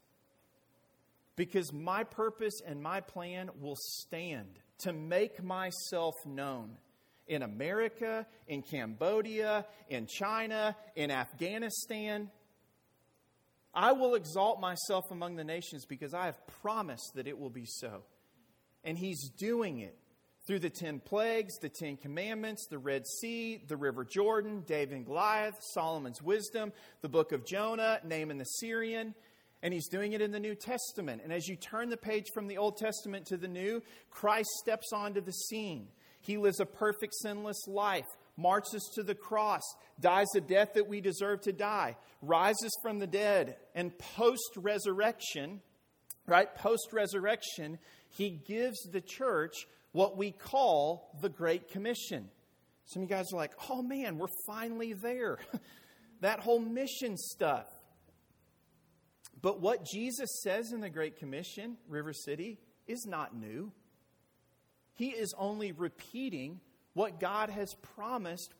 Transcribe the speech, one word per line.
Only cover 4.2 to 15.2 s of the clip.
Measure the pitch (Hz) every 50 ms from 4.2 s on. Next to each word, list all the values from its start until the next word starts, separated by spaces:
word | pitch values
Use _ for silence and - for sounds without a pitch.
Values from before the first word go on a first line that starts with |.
| 170 180 156 123 104 92 92 - - _ _ -
to | - 185 175
make | 156 156 160 175 185 214 233 - - 180
myself | 180 185 185 185 185 175 - - - - 175 165 165 160 - -
known | 147 139 135 139 139 135 127 113 110 113 - _ _ _ _ _ _ _ _ _
in | - 165 147 131
America, | 113 104 107 135 160 190 214 226 220 220 - 233 226 220 220 220 220 - - -
in | - 151 139 135
Cambodia, | - 156 139 120 110 113 107 156 175 208 220 214 220 220 214 214 214 214 208 208 214 - - - -
in | 143 127 113
China, | 120 - - 196 202 214 220 226 220 220 214 214 214 208 - - - -
in | 160 147 147
Afghanistan. | 139 131 123 - - 127 160 175 208 220 226 220 208 - - - 226 214 214 214 208 208 208 202 - _ _ _ _ _ _ _ _ _ _ _ _ _ _ _ _ _ _ _ _ _ _ _ _ _ _ _ -
I | 180 185 233 269
will | 269 254 247 240
exalt | 226 175 151 156 190 190 214 226 196
myself | 190 180 180 170 - - 208 185 180 -
among | 190 175